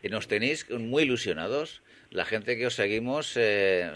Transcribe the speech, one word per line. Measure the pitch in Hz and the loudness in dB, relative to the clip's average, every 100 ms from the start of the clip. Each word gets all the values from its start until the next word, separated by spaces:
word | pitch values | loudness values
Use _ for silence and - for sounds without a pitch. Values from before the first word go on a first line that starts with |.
| 101 | -6
nos | 104 - | -6 -2
tenéis | 104 123 156 - | 0 0 -2 -6
muy | 120 113 139 | -8 -2 2
ilusionados. | 151 120 104 80 90 135 160 - _ - - | 2 2 0 -2 -2 -2 -4 -12 _ -20 -8
La | 90 | -4
gente | 85 110 104 117 | -2 -2 -2 -2
que | 123 | -2
os | |
seguimos, | 120 101 110 120 143 151 120 | 0 0 0 -2 -4 -2 2
eh, | 110 101 98 92 87 | 4 4 4 4 0